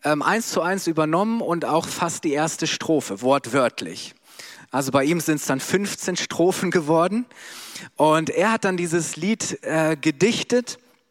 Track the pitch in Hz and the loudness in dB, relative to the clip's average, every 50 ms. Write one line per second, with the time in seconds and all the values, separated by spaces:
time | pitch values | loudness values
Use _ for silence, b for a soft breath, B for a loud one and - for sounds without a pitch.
0 | - 147 151 147 135 156 196 226 226 - - 185 160 175 190 190 - 170 160 160 | -2 0 0 0 2 0 0 0 0 -2 0 0 2 2 0 0 0 0 0 2
1 | 156 156 160 180 208 226 226 233 - 156 170 170 - 117 143 165 165 - - - | 2 2 2 2 2 0 0 -2 -2 -2 -2 -2 0 0 0 0 0 -2 -4 -4
2 | 175 165 160 - - 160 135 147 160 160 - - 165 147 - - - - 160 143 | -4 -4 -4 -2 -2 0 0 0 0 0 -2 -4 -4 -4 -4 -2 0 2 2 2
3 | - - 98 98 120 131 139 135 - 117 120 139 127 113 - - 90 82 - - | 0 -2 -6 -2 2 2 2 2 0 0 0 2 2 0 0 -4 -10 -10 -10 -12
4 | - - - _ B B B B B B B B B B B 131 135 131 123 139 | -14 -14 -16 _ B B B B B B B B B B B -4 0 2 2 2
5 | 135 151 175 170 - 160 151 143 - - 135 131 - - 180 190 202 190 - - | 2 2 2 0 0 0 0 0 0 -2 -2 -2 -2 0 0 0 0 -2 -6 -6
6 | - 190 180 - - - - - 165 185 180 - 190 175 170 180 151 147 165 160 | -6 -6 -4 -4 -6 -4 0 2 2 2 2 2 0 0 0 0 2 2 2 2
7 | 170 190 208 233 247 - B B B B B B B B B B B B B B | 2 2 0 -2 -4 -6 B B B B B B B B B B B B B B
8 | 147 156 156 160 160 - - 160 190 220 226 220 - 190 185 180 175 165 165 175 | 4 4 4 4 2 0 0 2 2 2 2 2 0 0 0 0 0 0 0 0
9 | 156 - - 156 165 202 226 - - - 151 - - - 156 160 156 156 160 143 | -2 -2 -4 -2 -2 0 0 -2 -2 -6 -8 -6 -4 -2 0 2 2 2 0 0
10 | - 156 147 135 180 233 220 - - - 240 247 240 - - - _ _ _ _ | 0 0 2 4 4 4 4 2 0 0 0 0 0 -2 -8 -14 _ _ _ _
11 | _ _ | _ _